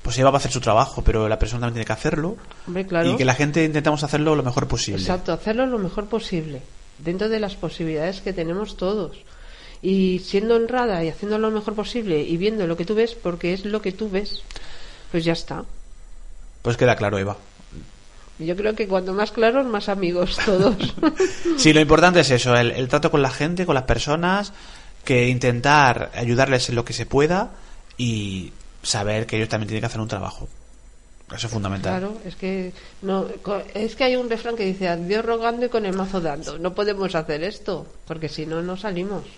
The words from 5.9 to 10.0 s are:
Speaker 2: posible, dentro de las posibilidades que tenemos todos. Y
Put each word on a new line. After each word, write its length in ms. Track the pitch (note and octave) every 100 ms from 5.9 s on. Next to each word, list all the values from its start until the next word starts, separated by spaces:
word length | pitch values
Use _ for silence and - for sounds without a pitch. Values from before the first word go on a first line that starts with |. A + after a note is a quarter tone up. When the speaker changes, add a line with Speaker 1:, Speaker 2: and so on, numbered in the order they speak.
| G#3+ G3+
Speaker 2:
posible, 540 | A3+ - F3 D#3 E2 - - - -
dentro 320 | D#3 F#3 G#3+
de 100 | A3
las 160 | G3+ G3
posibilidades 680 | D#3+ - E3 D#3 E3 G3
que 120 | G3+
tenemos 420 | F#3 E3 F3+ G#3 -
todos. 420 | F#3 G#3+ D#3 - - - - - - -
Y 360 | F#3+ F#3+